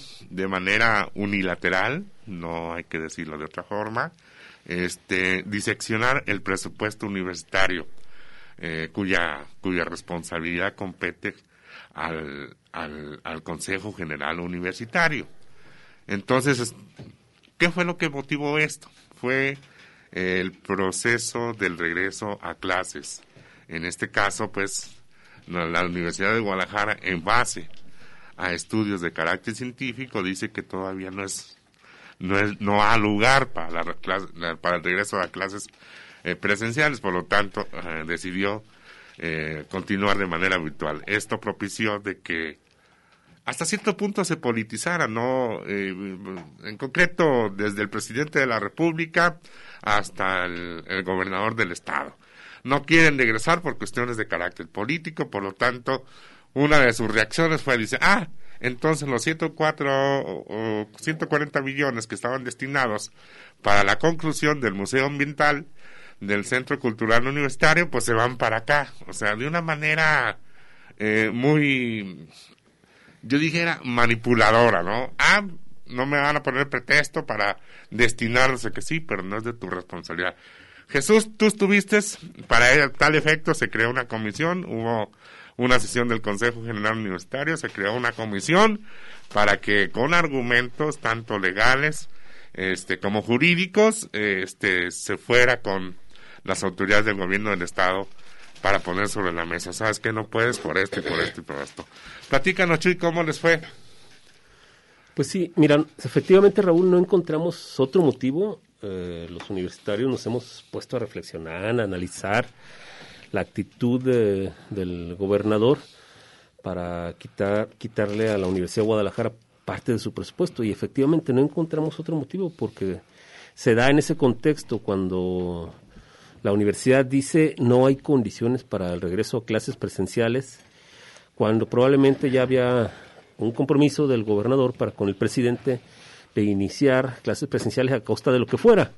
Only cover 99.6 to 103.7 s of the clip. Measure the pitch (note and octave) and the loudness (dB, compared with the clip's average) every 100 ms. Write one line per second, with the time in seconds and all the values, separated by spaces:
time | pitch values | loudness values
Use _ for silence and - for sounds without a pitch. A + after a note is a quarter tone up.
99.6 | F#2 F2+ A2 G#2 A2+ A2 G#2+ A#2 A#2 A#2+ | -6 -4 -2 -2 -2 -4 -4 0 0 0
100.6 | - E2+ G2 - - E2 E2+ - D#2 C#2+ | -2 -2 -2 -4 -4 -2 -2 -6 -10 -10
101.6 | C#2 - - - - - - C#3 F#3 F#3+ | -10 -12 -18 -20 -20 -20 0 2 2 2
102.6 | F3 D#3+ F3+ F3+ E3+ E3 D#3+ C#3+ E3 E3 | 2 2 2 2 0 0 -2 0 2 2
103.6 | - | 0